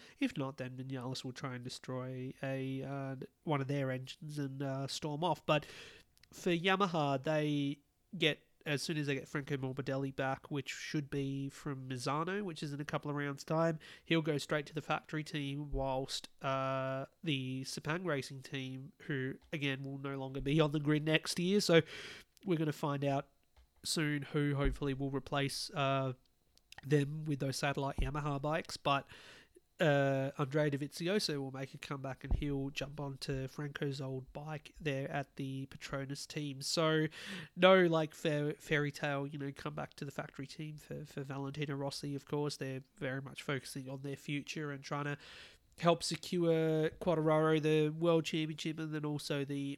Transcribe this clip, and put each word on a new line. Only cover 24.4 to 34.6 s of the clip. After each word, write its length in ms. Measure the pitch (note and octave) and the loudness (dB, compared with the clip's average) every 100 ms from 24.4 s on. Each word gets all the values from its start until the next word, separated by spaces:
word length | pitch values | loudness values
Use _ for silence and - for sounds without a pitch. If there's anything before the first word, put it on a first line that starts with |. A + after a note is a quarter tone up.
| C#3+ C#3 | 2 4
hopefully 400 | C#3 - C#3+ C3+ | 2 2 -2 0
will 160 | C#3 | -2
replace, 580 | C3+ - C#3+ C#3 - - D#3 | -2 -2 0 0 -2 -4 0
uh, 380 | C3+ C3+ C3+ B2+ _ _ _ _ _ - C3+ | 2 2 0 -4 _ _ _ _ _ -16 2
them 380 | D3 C#3 D#3 D#3 | 2 2 -2 -4
with 140 | C#3+ | -2
those 180 | C#3 C3 | -2 0
satellite 400 | C#3+ C#3+ C#3 - | 0 0 -2 0
Yamaha 400 | C3+ D3 D3 C#3+ | 0 0 -2 0
bikes. 360 | D3 D#3+ - - | 0 -2 -4 -2
But, 280 | D3 C#3 - - - - - - _ - | 2 2 0 -12 -20 -20 -20 -20 _ 2
uh, 500 | E3 C#3+ C3+ C3+ C3+ - | 4 6 6 2 0 0
Andrea 340 | C3+ D3+ D3+ | 0 2 2
Dovizioso 640 | C#3 C#3+ - E3+ G#3 - D3 | 2 -2 -4 0 2 2 -2
will 140 | C3+ | -4
make 220 | C3 C3+ | -6 -10
a 40 | - | -10
comeback 460 | - C#3 C3+ C3 | -8 -6 -6 -8
and 100 | C3+ - | 0 0
he'll 340 | D3 C#3 C#3 | 2 0 -2
jump 320 | - C#3+ D3 | -4 -6 -6
onto 480 | C#3+ C3+ - C3+ C3 | -6 -6 -4 -4 -4
Franco's 500 | - D3 C#3+ D3 C3+ | -6 -6 -4 -4 -4
old 320 | C3+ C3 C3 | -6 -6 -8
bike 400 | D3 D3+ D3+ | -10 -8 -10